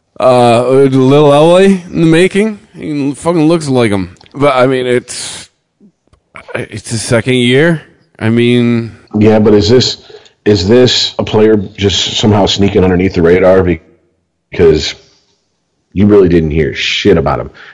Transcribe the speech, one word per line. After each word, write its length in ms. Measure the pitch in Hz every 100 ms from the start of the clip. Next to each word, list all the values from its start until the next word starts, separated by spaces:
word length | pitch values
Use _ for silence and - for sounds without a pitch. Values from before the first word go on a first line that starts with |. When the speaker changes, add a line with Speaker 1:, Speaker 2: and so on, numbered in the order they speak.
| _ -
Speaker 1:
uh, 480 | - 127 120 117 123
Lil 640 | 135 139 131 131 143 147
L.A. 320 | 143 160 180 196 190
in 180 | 175 -
the 60 | 165
making. 500 | 160 185 196 220 202 _
He 400 | 170 170 147 139
fucking 320 | 135 165 175 156
looks 220 | 170 151
like 220 | 127 120
him. 240 | 101 90 - _
But, 220 | - 143 131
I 100 | 127
mean, 200 | 131 123
it's, 600 | 123 - - - - - _ _ _ 208 _ _ _ _ - - -
it's 340 | - 107 -
his 120 | 117
second 320 | - 117 120 127
year. 480 | 120 131 165 160 - _ _ -
I 120 | 110
mean 680 | 117 120 120 120 117 117 - _ 107
Speaker 2:
Yeah, 180 | 107 107
but 160 | 107
is 160 | 104 -
this, 420 | 123 - - - - - _
is 240 | - 104 92
this 460 | 123 127 - - -
a 40 |
player 320 | - 107 107 110
just 640 | 95 - 101 90 - -
somehow 300 | 113 104 92
sneaking 360 | - 98 101
underneath 300 | 92 90 95
the 80 | 90
radar? 420 | 82 90 92 95 90 82 _ _ _ _ _ _ _
Because 460 | - 85 78 - - _ _ _ _ _ _ _ _ _
you 140 | 87 104
really 220 | 104 92
didn't 200 | 85 78
hear 220 | 76 71
shit 440 | - - - 104 85
about 220 | 71 65
him. 80 | 64
In 40 | - -